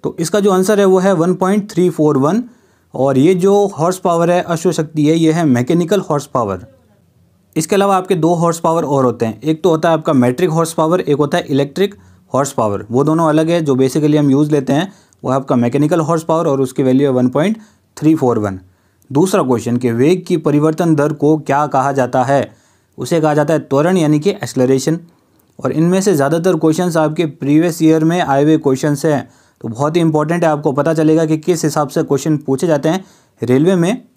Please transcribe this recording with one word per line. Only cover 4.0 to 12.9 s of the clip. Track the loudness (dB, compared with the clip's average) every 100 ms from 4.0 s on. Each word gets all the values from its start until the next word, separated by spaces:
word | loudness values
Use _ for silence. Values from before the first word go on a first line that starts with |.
| -2 0 2
है, | 0
अश्व | -2 -2 -2
शक्ति | -2 -4 0 2
है, | 2
ये | 2
है | 2 2
मैकेनिकल | 0 2 0 0 -2
हॉर्स | -2 -4 -4
पावर। | -4 -4 -6 -10 _ _ _ _ _ _ _ _ -8
इसके | -2 0
अलावा | 2 0
आपके | 0 0
दो | 0 2
हॉर्स | 0 0
पावर | -2 -2 0
और | 0 0
होते | 0 -4
हैं, | -4
एक | -4 -2
तो | 0
होता | 2 0
है | 0
आपका | 0
मेट्रिक | 2 2 0 -2
हॉर्स | 0 -2
पावर, | -2 0 0
एक | 0 0
होता | 0 -2
है | -2
इलेक्ट्रिक | -2 -2 -2 -4 -4 -20 -20 _
हॉर्स | -4 -2
पावर। | -2 -2 -4 -2